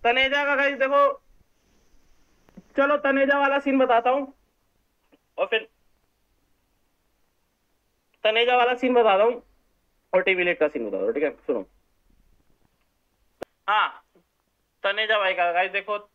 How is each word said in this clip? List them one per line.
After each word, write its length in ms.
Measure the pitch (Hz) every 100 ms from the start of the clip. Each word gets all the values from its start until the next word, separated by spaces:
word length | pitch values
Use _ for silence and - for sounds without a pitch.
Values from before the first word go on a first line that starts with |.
तनेजा 420 | 233 254 269 285 285
का 100 | 277
guys 220 | 277 269
देखो, 440 | 269 277 285 277 _ _ _ _ _ _ _ _ _ _ _ _ _ - _ -
चलो 200 | 277 294
तनेजा 420 | 285 269 269 285
वाला 200 | 277 277
scene 180 | 277 269
बताता 320 | 254 233 240
हूँ 240 | 269 269 _ _ _ _ _ _ _ _ _ _ -
और 80 | 190
फिर 240 | 220 - _ _ _ _ _ _ _ _ _ _ _ _ _ _ _ _ _ _ _ _ _ _ _ _ _
तनेजा 340 | 214 220 240 247
वाला 180 | 240 247
scene 180 | 254
बताता 300 | 247 220 196
हूँ 200 | 226 240 _ _ _ _ _ _ _
और 80 | 185
टीवी 220 | 185 185
लेट 160 | 175 165
का 80 | 151
scene 200 | 139 110
बताता 160 | 95
हूँ, 100 | 101
ठीक 100 | 143
है? 80 | 147
सुनो। 340 | - - 120 95 _ _ _ _ _ _ _ _ _ _ _ _ _ _ _ _ _ - _ -
हाँ, 360 | 214 160 - _ _ _ _ _ _ _ _
तनेजा 360 | 196 202 214 214
भाई 140 | 190
का 180 | 180 175
guys 200 | 170 190
देखो 260 | 196 196 208 208